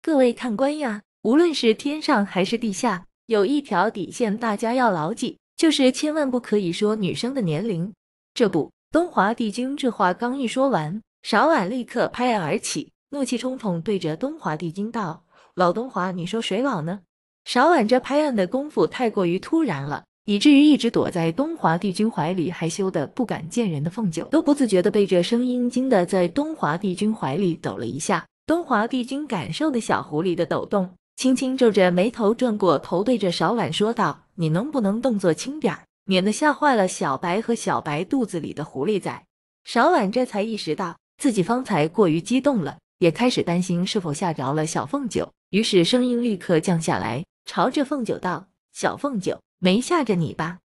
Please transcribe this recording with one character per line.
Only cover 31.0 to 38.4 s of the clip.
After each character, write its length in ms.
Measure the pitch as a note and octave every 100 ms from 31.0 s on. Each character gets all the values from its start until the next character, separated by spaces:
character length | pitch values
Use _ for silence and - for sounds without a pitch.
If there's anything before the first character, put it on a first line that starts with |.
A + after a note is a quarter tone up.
| _ -
轻 200 | B3+ C4
轻 220 | C4 C4
皱 140 | A#3+
着 200 | G3+ F3+
眉 180 | F3+ G3+
头 240 | - G3+
转 240 | A3+ B3+ G#3+
过 220 | F#3+ D#3
头， 240 | - F3
对 140 | G#3 A#3+
着 140 | G3
少 200 | E3+ E3
婉 180 | A#3 D#3+
说 220 | D#3+ G#3
道 320 | A#3 F3 - _ -
：“你 140 | D#3+
能 220 | D#3+ C#4
不 80 | C#4+
能 220 | G3 A3
动 160 | C4 G#3
作 160 | F#3
轻 260 | D#3 B3 D4+
点 140 | G#3+
儿， 100 | D#3 _ _ -
免 180 | F#3+
得 80 | F#3+
吓 220 | G#3 D4+
坏 220 | C#4 D4 A#3+
了 120 | F#3
小 300 | - E3 C3+
白 220 | F3+ F#3+
和 140 | A3+ A#3
小 240 | - B2
白 240 | D#3+ D3
肚 220 | F3+ C#4 A3+
子 140 |
里 140 | E3+